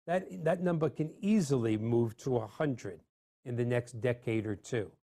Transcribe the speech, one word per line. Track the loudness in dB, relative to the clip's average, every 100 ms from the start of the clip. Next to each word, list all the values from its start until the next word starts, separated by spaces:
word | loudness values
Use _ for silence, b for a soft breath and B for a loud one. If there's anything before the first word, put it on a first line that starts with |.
| -4
that, | -2 -2 -4
that | 0 0
number | 2 2 0
can | 0 -4 -2
easily | 2 2 4 2 2 2
move | 2 2 2 0
to | -2 -2
a | -2
hundred | -2 -2 -2 -8 -12 _ _ _ _
in | -6 -2
the |
next | 0 0 -2 -2
decade | -2 -2 -2 -2 -2
or | -6
two. | -4 -4 -4 -10